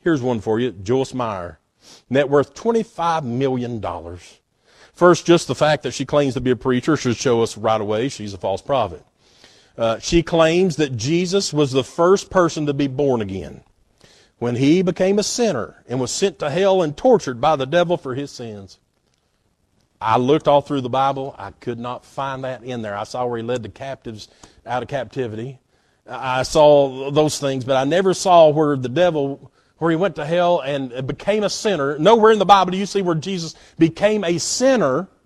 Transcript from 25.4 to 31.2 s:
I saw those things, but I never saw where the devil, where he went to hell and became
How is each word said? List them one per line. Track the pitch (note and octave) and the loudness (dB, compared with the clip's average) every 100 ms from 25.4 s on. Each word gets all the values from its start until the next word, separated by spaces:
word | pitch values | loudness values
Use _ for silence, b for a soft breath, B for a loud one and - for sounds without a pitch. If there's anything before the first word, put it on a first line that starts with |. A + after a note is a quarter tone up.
| A#2+ C3 _ _ _ _ _ | -12 -14 _ _ _ _ _
I | A#2+ C3 B2+ | -10 -4 -2
saw | B2+ E3 D3+ D3 C#3 C3 C3+ | 0 4 6 6 4 -2 -4
those | D3 D3+ - | 0 0 0
things, | C#3 C3+ | -4 -4
but | B2 C3+ | -2 0
I | |
never | C#3 E3 F#3+ | 2 0 0
saw | F3 F#3+ F3 D#3 | 0 4 8 8
where | D3 D3+ C#3+ | 6 0 0
the | B2 | -2
devil, | B2+ F3+ D#3 C#3 C#3 - _ _ _ | 0 2 2 -4 -6 -14 _ _ _
where | E3 | -2
he | D#3+ | 0
went | F#3+ - | -2 -4
to | D3+ | -4
hell | E3+ F3 F3 | 0 2 2
and | C3+ C#3+ C3+ A#2+ C3+ | 0 -6 -6 -8 -8
became | C#3+ | -6